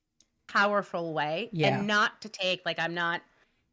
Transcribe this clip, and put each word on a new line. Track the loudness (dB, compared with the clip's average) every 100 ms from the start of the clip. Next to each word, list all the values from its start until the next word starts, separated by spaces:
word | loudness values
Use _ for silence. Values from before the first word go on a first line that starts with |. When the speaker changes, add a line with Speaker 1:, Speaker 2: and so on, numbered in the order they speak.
| _ _ _ _ -2
Speaker 1:
powerful | 2 4 2 0 -6 -4
way | -2 -2 -2 -4
Speaker 2:
Yeah. | 0 2 2
Speaker 1:
and | 2
not | 2 2 -2
to | -16
take, | -4 -2 -2 -4
like, | -2
I'm | -4 -2
not, | -2 -2 -8 _ _ _ _